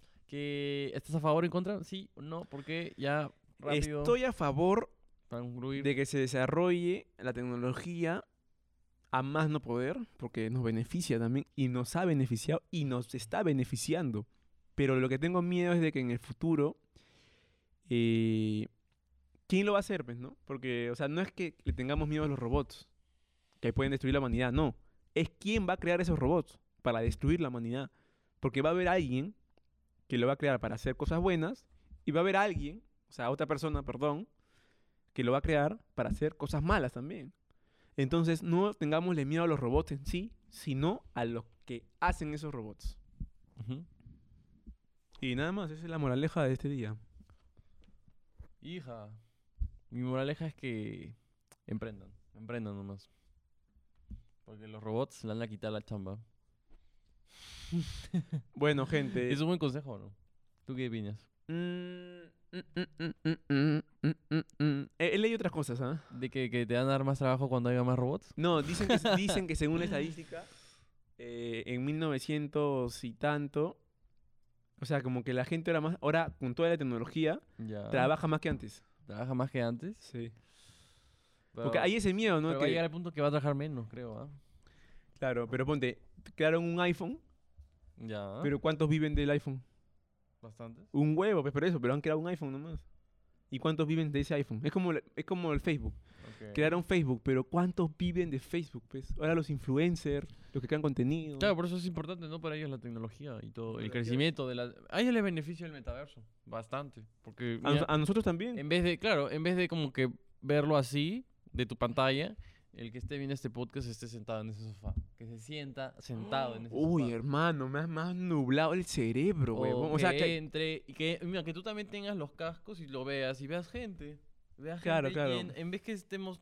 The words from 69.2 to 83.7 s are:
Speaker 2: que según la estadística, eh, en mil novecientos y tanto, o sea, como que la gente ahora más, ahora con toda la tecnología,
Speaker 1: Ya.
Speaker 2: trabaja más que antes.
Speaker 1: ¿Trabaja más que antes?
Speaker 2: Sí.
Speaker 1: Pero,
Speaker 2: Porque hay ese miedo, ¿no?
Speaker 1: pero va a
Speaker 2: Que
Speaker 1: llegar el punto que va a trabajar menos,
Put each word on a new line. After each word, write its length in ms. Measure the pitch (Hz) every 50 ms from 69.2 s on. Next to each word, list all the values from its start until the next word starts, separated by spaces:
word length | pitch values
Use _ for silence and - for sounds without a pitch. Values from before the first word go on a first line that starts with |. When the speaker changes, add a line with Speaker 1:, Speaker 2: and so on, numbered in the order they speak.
| 202 185 170 196 185
Speaker 2:
que 80 | 160 156
según 220 | 151 156 147 165 170
la 60 | 175
estadística, 580 | 202 165 139 151 165 156 165 160 - 160 165 196 - - - - - - - - _ _ _ _ _ _ -
eh, 440 | 120 120 120 117 117 117 113 113 -
en 180 | - 123 123 131
mil 140 | 143 151 156
novecientos 1080 | 160 156 139 131 - - 151 151 147 143 - 151 147 147 139 131 123 120 - - -
y 80 | 117 -
tanto, 640 | - - 147 147 147 143 139 - 147 156 185 - _ _ _ _ _ _ _ _ _ _ _ _ _ _ _ _ _ _ _ _ -
o 40 | -
sea, 160 | 113 143 139
como 200 | 123 127 127 123
que 100 | 117 131
la 120 | 127 127 123
gente 260 | - 165 165 160 170
ahora 100 | 165 156
más, 180 | 151 160 180 -
ahora 340 | - 151 156 165 165 - - -
con 140 | 135 127 123
toda 120 | - 165 170
la 80 | 170 156
tecnología, 640 | 143 127 120 113 117 - - 160 160 156 165 294 - _ _ -
Speaker 1:
Ya. 300 | 113 107 107 104 101 107
Speaker 2:
trabaja 360 | 139 131 127 135 156 - 165
más 140 | 156 160 156
que 80 | - 160
antes. 360 | 147 123 - 104 - - - _ _ _ -
Speaker 1:
¿Trabaja 280 | - 101 107 123 131 131
más 160 | 123 131 135
que 120 | - 131
antes? 340 | 117 117 120 117 156 196 214 -
Speaker 2:
Sí. 340 | - - - 120 117 113 110 - _ _ _ - - - - - - - - _ _ _ _ _ _ _ _ _ _ _
Speaker 1:
Pero, 120 | - 113 117
Speaker 2:
Porque 140 | 139 - 175
hay 180 | 135 165 214
ese 160 | 233 196 190 185
miedo, 260 | 208 226 214 175 156
¿no? 80 | 151 165
Speaker 1:
pero 100 | - -
va 40 | 147
a 20 |
Speaker 2:
Que 40 | 143
Speaker 1:
llegar 140 | - 165 170
el 60 | 160
punto 220 | 156 175 175 170
que 80 | 160 151
va 80 | 143 147
a 20 |
trabajar 240 | 147 151 131 147 143
menos, 340 | 139 147 156